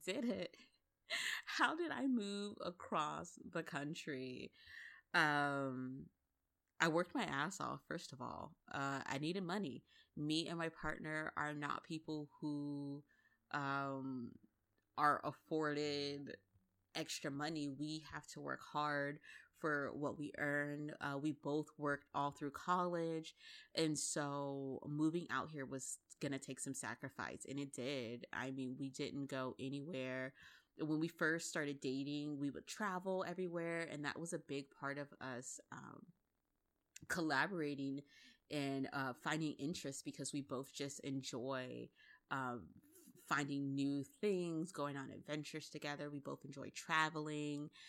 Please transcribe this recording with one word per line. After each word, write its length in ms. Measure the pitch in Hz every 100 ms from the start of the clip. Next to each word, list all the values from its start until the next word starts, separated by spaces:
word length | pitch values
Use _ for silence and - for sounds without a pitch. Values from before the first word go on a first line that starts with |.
| -
did 200 | 220 240
it. 300 | 190 175 - - _ _ _ - - - - -
How 300 | - 277 311
did 160 | 339
I 160 | - 269
move 480 | 240 202 202 208 -
across 680 | - 180 - 175 151 151 170 - -
the 120 | 165
country? 880 | 160 147 147 170 - 131 131 127 - - - - - - -
Um, 920 | 180 156 147 143 139 135 127 127 135 156 _ _ _ _ _ _ -
I 80 | 165
worked 260 | 160 180 277
my 80 |
ass 380 | 185 139 156 -
off, 200 | 131 143 -
first 260 | - -
of 80 | 127
all. 320 | 120 - - - -
Uh, 280 | 143 139 135 -
I 120 | 139
needed 240 | 156 190
money. 400 | 170 202 175 113 - - - -
Me 300 | 147 156 160
and 100 | 170
my 120 | 165
partner 600 | 165 156 156 156 156 156 -
are 160 | 147
not 300 | 151 143 -
people 460 | - 160 - 151 147 -
who, 600 | 151 147 143 143 143 143 - _ _ _ -
um, 800 | 143 139 139 139 135 135 127 120 - _ _ _ _ _ -
are 240 | 147 135
afforded 1120 | 151 - - 156 151 147 147 143 143 143 143 - _ _ _ _ _ 160
extra 360 | 156 - 156
money. 380 | 139 151 160 143
We 340 | 135 151 156 147
have 140 | 151 -
to 140 | 147
work 200 | 143 135
hard 580 | - 147 147 143 143 147 - - - -
for 320 | 160 147 139
what 240 | - 143 127
we 120 | 147 -
earn. 540 | 147 147 147 147 151 -
Uh, 160 | 143 139
we 140 | 151
both 380 | 147 143 151 147 -
worked 280 | 147 143 -
all 180 | 143 143
through 200 | 143 147
college. 840 | - - 180 175 170 165 160 160 - - - - -
And 220 | 160 147
so 840 | - 160 143 143 143 139 135 131 -
moving 420 | 147 156 170 165
out 180 | 131 160
here 140 | 156 131
was 320 | 135 - - - -
gonna 180 | 143 135
take 200 | - 131
some 140 | 139
sacrifice, 720 | 139 110 - 139 - 65 - -
and 100 | 139
it 140 | 143
did. 520 | - 123 139 113 120 117
I 180 | - 131
mean, 240 | 135 127 131
we 100 | 135
didn't 380 | 131 143 139 135
go 280 | 131 131 -
anywhere 760 | 135 143 143 131 131 131 131 - - - _ -
when 200 | 156 156
we 80 | 165
first 420 | - 160 165 -
started 300 | 170 143 143
dating, 580 | 135 135 139 147 147 143
we 100 | 143
would 180 | - -
travel 580 | - 214 185 190 185 180
everywhere, 600 | 175 180 170 170 165 165
and 140 | 147 143
that 140 | -
was 140 | 170
a 60 | 165
big 260 | - 139 139 -
part 180 | 139 139
of 100 | 139 -
us, 380 | 131 123 131 - -
um, 300 | - 135 - - - _ _ _ _ _ _ _ - -
collaborating 960 | - 160 135 160 180 147 139 139 139 - - - - -
and, 360 | 151 139 139 131
uh, 200 | 139 135
finding 400 | 123 156 156 156
interest 520 | - 139 - 139 135 151
because 280 | - 135
we 80 | 143
both 320 | 139 127 139
just 260 | - 143 139
enjoy, 880 | 143 135 131 127 131 131 127 120 120 _ - - -
um, 320 | 135 127 123 - - - - - -
f-, 80 | -
finding 480 | 143 143 139 139 139
new 280 | 139 143 135 -
things, 500 | 208 185 175 160 175
going 260 | - 143 139
on 140 | 135
adventures 580 | 98 - 151 143 156 -
together. 400 | 156 147 147 147
We 100 | 147
both 260 | 139 139 143
enjoy 260 | 139 - -
traveling. 960 | - 156 156 156 151 151 147 147 151 -